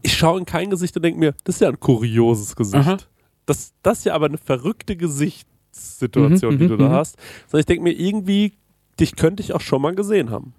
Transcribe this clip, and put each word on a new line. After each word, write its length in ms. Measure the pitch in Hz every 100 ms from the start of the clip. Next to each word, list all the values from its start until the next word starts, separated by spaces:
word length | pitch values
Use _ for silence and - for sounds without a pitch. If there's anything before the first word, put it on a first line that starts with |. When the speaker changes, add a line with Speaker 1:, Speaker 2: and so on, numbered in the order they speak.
Speaker 1:
Ich 120 | - -
schaue 200 | 160 185
in 60 | 175
kein 240 | 170 190
Gesicht 260 | 185 175 -
und 60 |
denke 160 | 165 165
mir, 140 | 156 139 -
das 100 | 175
ist 60 |
ja 80 | 185
ein 100 | 147
kurioses 760 | - 120 117 110 117 117 104 -
Gesicht. 200 | 107 104 143
Speaker 2:
Aha. 100 | 196 - _ _ _ -
Speaker 1:
Das, 280 | 143 - _
das 180 | 185 226
ist 60 | -
ja 80 |
aber 120 | 160 147
eine 120 | 147
verrückte 580 | - 131 143 226 - 180
Gesichtssituation, 1600 | 170 139 165 - - _ _ - - - 123 - 143 180 117 139
Speaker 2:
Mhm, 20 |
Speaker 1:
die 60 | 175
Speaker 2:
mhm, 40 |
Speaker 1:
du 80 | 107
da 120 | 135
Speaker 2:
mhm. 40 |
Speaker 1:
hast. 220 | 131 160 - - - _
Sondern 120 | 151
ich 40 | 151
denke 180 | 175
mir, 100 | 175
irgendwie, 640 | - 180 214 185 202 208 _ _ _ _ -
dich 160 | 165 -
könnte 260 | 160 196
ich 120 | -
auch 80 | 147
schon 200 | - 135
mal 140 | 143 190
gesehen 340 | 202 208 117
haben. 220 | 110 131